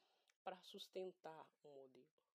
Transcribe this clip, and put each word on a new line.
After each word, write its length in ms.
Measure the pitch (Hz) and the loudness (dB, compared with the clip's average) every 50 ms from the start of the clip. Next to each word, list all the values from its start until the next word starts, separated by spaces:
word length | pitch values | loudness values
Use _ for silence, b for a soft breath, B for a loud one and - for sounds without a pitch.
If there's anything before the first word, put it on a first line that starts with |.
| B B B B B B B B _ | B B B B B B B B _
pra 140 | 190 185 185 | 0 0 0
sustentar 840 | - - - 196 - - - 190 185 185 180 - - 156 160 156 135 - - _ - | -2 -4 -4 -2 -4 2 4 4 4 4 2 0 -2 -2 -2 -2 -4 -8 -10 _ -10
um 80 | 147 143 | -6 -6
modelo, 340 | 135 135 131 127 131 139 - - - _ _ _ | -6 -6 -6 -8 -12 -14 -14 -18 -20 _ _ _